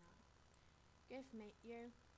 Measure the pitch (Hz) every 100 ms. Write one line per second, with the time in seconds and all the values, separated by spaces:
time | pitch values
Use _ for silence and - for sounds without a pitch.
0 | 170 - - - - - - - - -
1 | - 247 262 220 208 - 226 233 240 -
2 | -